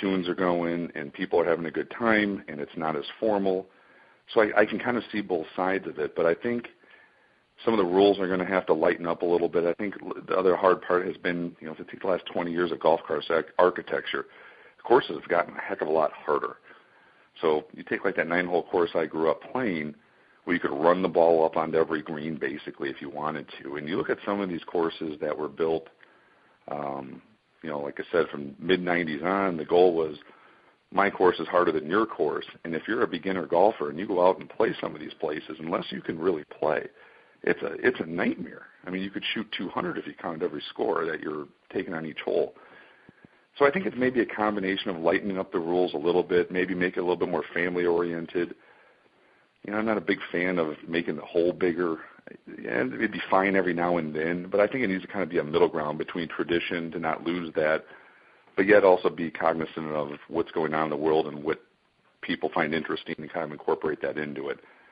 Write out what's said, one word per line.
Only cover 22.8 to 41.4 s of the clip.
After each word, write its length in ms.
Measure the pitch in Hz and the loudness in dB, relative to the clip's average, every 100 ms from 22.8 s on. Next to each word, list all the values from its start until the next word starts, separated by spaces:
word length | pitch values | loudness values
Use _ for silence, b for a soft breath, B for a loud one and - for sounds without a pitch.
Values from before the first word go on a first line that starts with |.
| 69 | -8
if 120 | 67 | -8
you 80 | 71 | -10
wanted 360 | 71 76 78 69 - | -6 -6 -6 -8 -14
to. 140 | 69 73 | -10 -8
And 120 | 76 | -4
you 80 | - | -4
look 120 | - | -2
at 100 | 123 | -2
some 160 | - 101 | -2 -2
of 80 | 95 | -2
these 160 | 85 | -6
courses 540 | - 87 82 - 82 76 | -4 0 0 -2 -8 -6
that 160 | 78 73 | -4 -4
were 120 | 73 | -6
built, 400 | 71 80 80 - _ b b b b b b - | -2 0 0 -4 _ b b b b b b -10
um, 500 | 73 71 69 65 69 - _ _ _ | -8 -6 -8 -10 -14 -20 _ _ _
you 60 | 82 | -8
know, 120 | 73 | -6
like 200 | 71 - | -6 -8
I 40 | - | -2
said, 180 | 87 76 | 0 0
from 260 | 73 71 - | -2 -10 -6
mid-nineties 640 | 85 92 90 87 80 71 | 0 2 2 0 0 -2
on, 340 | 85 98 95 85 | 0 0 0 -2
the 80 | |
goal 300 | 73 87 92 | 2 6 6
was, 220 | 82 78 76 - b b b b b b | 6 0 -4 -18 b b b b b b
"My 200 | 95 98 | 0 2
course 280 | - 92 85 | 4 4 4
is 100 | 80 | 2
harder 240 | 92 87 | 2 4
than 180 | 78 73 | 2 0
your 160 | 98 110 | 0 0
course." 400 | - 76 73 - - | 0 -2 -2 -8 -12
And 100 | 82 | -6
if 140 | 80 - | -6 -4
you're 140 | 117 | -2
a 40 | 104 | -2
beginner 400 | 90 95 95 73 | -2 -4 -4 0
golfer 440 | 85 104 - 73 | 4 4 2 -4
and 80 | 76 | -4
you 80 | 104 | -2
go 200 | 90 90 | 4 4
out 120 | - | 4
and 100 | - | -2
play 260 | - 113 - | 0 0 0
some 140 | - | -6
of 60 | 76 | -8
these 120 | 76 | -14
places, 420 | - 78 78 - 78 | -8 -6 -6 -8 -10
unless 260 | 80 104 175 | -4 -4 -4
you 100 | - | -10
can 180 | - 82 | -8 -2
really 260 | 90 78 | 0 -2
play, 420 | - - 76 71 - - B B B B | -4 -4 0 0 -4 -14 B B B B
it's 180 | - - | -2 -2
a, 100 | 78 82 123 | -4 0 0
it's 140 | - | 0
a 60 | 82 | -4
nightmare. 600 | 85 117 - 73 - - _ - | -2 -2 -2 -8 -14 -20 _ -8
I 40 | |
mean, 120 | 92 | -6
you 80 | 98 | -6
could 140 | 101 - | -6 -6
shoot 120 | 117 104 - | -6 -6 -6
two 120 | 87 | -6
hundred 300 | - 87 - | -4 -4 -6
if 80 | - | -8
you 80 | |
count 280 | - 92 82 | -8 -8 -4
every 200 | 85 73 - | -4 -4 -10
score 340 | - 120 80 | -4 -2 0
that 160 | 82 78 | -2 -4
you're 260 | 76 76 | -6 -8